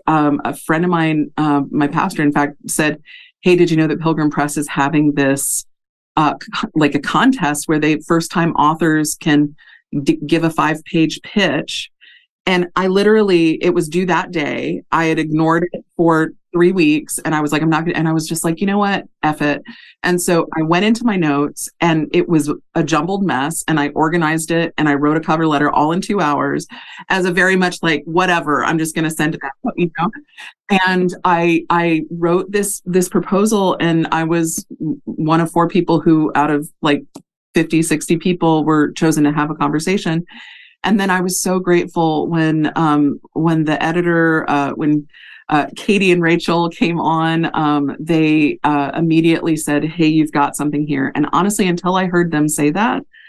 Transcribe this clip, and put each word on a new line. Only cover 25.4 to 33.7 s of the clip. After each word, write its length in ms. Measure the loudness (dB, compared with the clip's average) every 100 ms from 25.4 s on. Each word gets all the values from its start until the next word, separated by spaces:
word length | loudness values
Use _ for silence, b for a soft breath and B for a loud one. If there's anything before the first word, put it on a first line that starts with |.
| 0
letter 240 | 2 0
all 200 | 2 0
in 80 | -2
two 180 | -2 -2
hours 480 | 0 -2 -2 -4 -8 B B B -4
as 160 | 0 0
a 60 |
very 240 | 2 2 4
much 220 | 0 0
like, 220 | -2 -2 0
"Whatever, 580 | 0 2 0 0 -2
I'm 140 | 0 0
just 180 | -2 -2
gonna 160 | -4
send 240 | 0 -2 -2
it 60 |
out," 300 | -10 -8 -8 -2
you 140 | -4 -2
know? 140 | -4 -6 B B B -20 -2 0 2
And 280 | 2 0 0
I, 420 | 0 2 2 0 2
I 340 | 2 2 0 -2
wrote 420 | -2 0 0 0
this, 300 | -4 -4 -6 -2
this 240 | 0 2
proposal 680 | -2 0 0 2 2 0